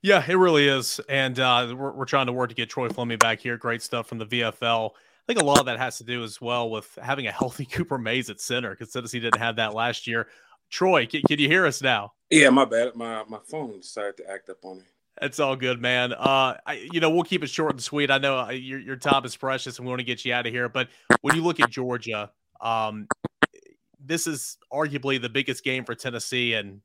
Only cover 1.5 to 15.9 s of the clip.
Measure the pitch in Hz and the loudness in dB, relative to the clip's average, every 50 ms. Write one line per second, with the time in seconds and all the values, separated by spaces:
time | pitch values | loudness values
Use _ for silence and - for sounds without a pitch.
1.5 | 123 120 123 117 120 127 139 139 - 131 131 127 - 139 135 123 123 127 127 120 | 4 4 2 0 -4 -6 -8 -8 -6 -6 -6 0 2 2 2 2 0 -2 -2 -2
2.5 | 113 113 117 110 - - 127 117 101 - 123 120 117 107 117 113 110 107 - 123 | -2 -6 -6 -4 -4 -4 -4 -4 -4 -4 -4 -4 4 4 4 4 4 0 -2 -6
3.5 | 120 113 - 120 117 117 - - - 120 110 - - 113 110 104 120 120 117 113 | -6 -4 -4 -4 -4 -4 -4 -4 -4 -4 -4 -6 -8 -10 -6 -4 -2 0 0 0
4.5 | 104 - 127 117 117 113 110 107 - _ _ _ _ _ _ - 247 226 165 143 | -2 -2 0 0 2 2 0 -4 -6 _ _ _ _ _ _ -2 0 2 4 4
5.5 | 143 139 - 127 120 113 131 123 - - 117 113 123 120 117 110 104 - 120 117 | 4 4 4 2 -2 -4 -4 -6 -6 -10 -10 -8 -6 -6 -6 -8 -10 -10 -6 -4
6.5 | 120 123 120 113 110 110 101 - - - - 123 139 139 131 107 - - - 98 | -2 -2 -2 -2 -4 -8 -10 -12 -18 -12 -4 -4 -4 -2 -2 -6 -2 -2 -4 -4
7.5 | - - 139 - - - 175 - 139 131 117 110 120 131 123 - 104 - - - | -4 -8 -12 -8 -6 -6 -4 -4 -4 -4 -2 -2 -2 -2 -2 -4 -10 -10 -6 -4
8.5 | 127 123 123 107 95 - 117 110 - 131 120 113 - 123 113 117 113 113 117 117 | -4 -4 -4 -6 -10 -10 -14 -10 -8 -8 -8 -6 -8 -4 0 0 0 2 2 -2
9.5 | 113 113 113 107 104 110 117 120 113 - - - 117 117 110 - - _ _ _ | 0 0 -2 -2 0 -2 -2 -2 -2 -4 -6 -4 -4 -4 -4 -6 -10 _ _ _
10.5 | _ _ _ _ - - 180 185 185 151 117 113 - 151 135 - 147 147 147 139 | _ _ _ _ -4 0 2 4 4 4 2 2 -4 2 2 2 4 4 2 4
11.5 | 165 185 185 156 131 - 135 135 120 107 101 101 _ _ _ _ - 160 143 135 | 4 4 4 2 0 0 0 0 0 0 -2 -6 _ _ _ _ 6 8 8 10
12.5 | 127 135 135 113 113 117 120 127 117 117 117 113 113 110 107 107 110 107 _ - | 8 8 4 4 2 0 0 0 -2 -8 -10 -8 -8 -8 -10 -10 -14 -16 _ -10
13.5 | 151 156 147 120 104 95 90 - - 110 104 101 95 - - 87 98 98 _ - | -10 -8 -8 -10 -12 -14 -18 -14 -10 -8 -8 -8 -8 -10 -14 -14 -14 -14 _ -16
14.5 | 92 _ _ 95 92 92 92 _ _ _ _ _ _ - - 143 127 - 151 135 | -18 _ _ -16 -16 -16 -18 _ _ _ _ _ _ -8 -6 -6 -2 0 0 0
15.5 | 135 135 127 127 127 120 117 123 | 0 0 0 -2 -2 0 0 0